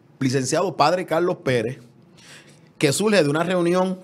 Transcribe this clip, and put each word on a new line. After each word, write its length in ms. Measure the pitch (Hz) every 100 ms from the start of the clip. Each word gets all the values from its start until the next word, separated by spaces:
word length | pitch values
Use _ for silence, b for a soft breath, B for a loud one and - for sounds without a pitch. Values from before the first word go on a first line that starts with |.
| _ -
licenciado 560 | 131 135 131 156 185 139
padre 300 | 147 180 175
Carlos 320 | 160 180 -
Pérez, 340 | 135 123 113 127 - _ _ - B B B B B -
que 160 | 147
surge 300 | 131 214 202
de 80 | 147
una 120 | 151
reunión 580 | 170 180 170 180 185 180